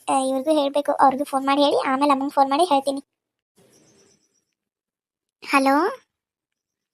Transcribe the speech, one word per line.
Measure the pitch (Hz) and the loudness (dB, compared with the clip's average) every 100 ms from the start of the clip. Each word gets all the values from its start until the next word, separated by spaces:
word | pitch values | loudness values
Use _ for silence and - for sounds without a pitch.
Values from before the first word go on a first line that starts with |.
| - | -2
ಆ, | 277 | -2
ಇವ್ರಿಗೂ | 262 269 277 311 | 0 -2 0 0
ಹೇಳ್ಬೇಕು, | 277 285 285 | 0 -2 -2
ಅವ್ರಿಗೂ | 285 277 262 | 2 2 2
ಫೋನ್ | 285 277 269 | -4 -4 -2
ಮಾಡಿ | 277 | 2
ಹೇಳಿ, | 285 262 277 | 2 2 -2
ಆಮೇಲೆ | 269 294 | -2 0
ಅಮ್ಮಂಗ್ | 269 277 | 0 0
ಫೋನ್ | 285 269 | 0 0
ಮಾಡಿ | 277 | 2
ಹೇಳ್ತೀನಿ. | 359 277 269 277 - _ _ _ _ _ _ _ _ _ _ _ _ _ _ _ _ _ _ _ _ _ _ _ | 2 0 0 -6 -12 _ _ _ _ _ _ _ _ _ _ _ _ _ _ _ _ _ _ _ _ _ _ _
ಹಲೋ, | - 277 269 277 381 523 _ _ _ _ _ _ _ _ _ | -4 0 2 2 0 -4 _ _ _ _ _ _ _ _ _